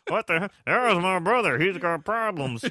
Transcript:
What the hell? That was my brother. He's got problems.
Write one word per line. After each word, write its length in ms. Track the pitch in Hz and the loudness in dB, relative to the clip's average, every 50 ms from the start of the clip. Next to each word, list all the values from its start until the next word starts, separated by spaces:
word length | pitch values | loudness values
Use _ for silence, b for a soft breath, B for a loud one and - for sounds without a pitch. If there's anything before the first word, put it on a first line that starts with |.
| _ | _
What 200 | - - 320 - | -2 -4 -4 -2
the 120 | - 175 165 | 0 -2 -2
hell? 100 | 185 196 b b b | -2 -4 b b b
That 280 | - 160 226 254 240 202 | 0 0 2 4 2 2
was 100 | 175 175 | 2 2
my 160 | 185 190 180 | 0 0 0
brother. 380 | 165 180 233 254 226 175 131 | 0 2 2 2 2 2 2
He's 200 | 120 156 190 190 | 2 2 0 0
got 260 | 175 - 170 170 160 147 | -2 -2 -2 -2 -2 -2
problems. 600 | - 214 226 226 220 196 160 139 131 123 113 - 262 | -4 -2 -2 0 -2 -2 -2 -4 -4 -4 -4 -6 -6